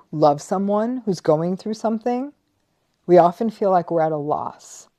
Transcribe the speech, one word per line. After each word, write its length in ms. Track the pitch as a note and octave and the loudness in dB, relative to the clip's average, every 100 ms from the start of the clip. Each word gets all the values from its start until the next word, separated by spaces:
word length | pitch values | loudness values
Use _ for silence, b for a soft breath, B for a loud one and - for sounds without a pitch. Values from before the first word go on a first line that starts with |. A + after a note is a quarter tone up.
| _ | _
love 320 | D3+ D3+ D3 | 2 2 2
someone 560 | - F#3+ G3 G#3 A3+ B3+ G#3+ | -2 -4 -2 -2 -2 -4 -4
who's 140 | F3 | -2
going 360 | - D#3 F3 F#3+ | 0 0 0 -6
through 160 | G#3 | -8
something, 600 | G#3+ A3 A3 B3 B3 C#4+ - _ _ _ _ _ _ - | -6 -4 -4 -4 -4 -6 -14 _ _ _ _ _ _ 4
we 100 | F3 | 6
often 320 | E3+ F3 A3+ | 6 2 -4
feel 220 | - G3 | -2 0
like 200 | F#3 E3+ | 0 0
we're 120 | E3+ | -2
at 100 | D#3+ | -2
a 60 | D3+ | -2
loss. 680 | D3 C#3+ - - - - - | -4 -4 -6 -12 -20 -20 -20